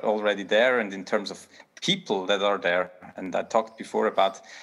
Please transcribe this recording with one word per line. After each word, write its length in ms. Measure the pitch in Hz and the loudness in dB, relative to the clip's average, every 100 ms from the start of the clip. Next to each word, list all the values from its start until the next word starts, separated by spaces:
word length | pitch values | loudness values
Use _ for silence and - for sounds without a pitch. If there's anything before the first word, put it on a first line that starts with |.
already 420 | 110 107 104 101 | 0 0 0 -2
there 360 | 92 107 127 123 | 2 4 4 2
and 120 | 104 | -2
in 100 | 98 | -6
terms 260 | 92 110 104 | -2 -2 -2
of 160 | 92 - - - - | -12 -16 -20 -20 -6
people 440 | - 196 - 98 92 | -2 -2 -2 -2 0
that 160 | 101 | 2
are 160 | 101 98 | 2 2
there. 320 | 87 90 90 - - - | 2 0 0 -6 -18 -12
And 200 | 92 95 | -6 -4
I 60 | |
talked 340 | 95 113 110 - | 0 0 0 -6
before 300 | - 110 110 | -6 0 0
about 340 | 101 98 - - - | 2 2 0 -16 -20